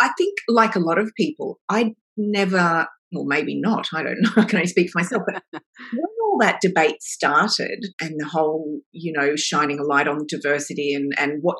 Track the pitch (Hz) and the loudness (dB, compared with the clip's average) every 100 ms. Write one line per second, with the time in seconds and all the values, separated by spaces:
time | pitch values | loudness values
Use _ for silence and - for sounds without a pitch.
0 | 262 - 381 403 - 233 220 190 165 170 | -2 0 -2 -2 2 4 4 2 2 0
1 | 220 - 160 - - - - 208 226 - | 0 -2 -2 -2 -8 -8 -2 0 0 -2
2 | _ - 208 202 190 185 175 165 - - | _ -6 -2 0 2 4 4 2 0 -6
3 | _ 170 139 147 143 143 185 - - 160 | _ -6 0 0 0 -2 0 0 -2 -4
4 | 135 - 220 220 - 185 180 190 175 170 | -4 0 4 4 4 2 2 2 2 0
5 | 180 226 - - - 160 - - - 240 | -2 -2 -4 -6 -10 -14 -16 -20 -8 -4
6 | 349 453 440 277 202 - 185 180 156 - | -4 -2 0 4 2 2 0 2 2 0
7 | - - 147 151 214 - - - 196 - | -8 -2 2 2 2 0 -4 -6 -10 -10
8 | 165 151 151 160 156 160 151 147 - 170 | -8 -6 -4 0 0 0 -4 -8 -10 -10
9 | 165 151 143 147 - 156 147 143 147 143 | -6 0 0 0 0 0 0 -2 0 2
10 | 147 151 151 156 143 147 - 147 143 143 | 2 -2 -4 -4 0 0 -2 -4 -2 0
11 | 139 143 143 151 170 175 | -2 0 -2 0 -2 -2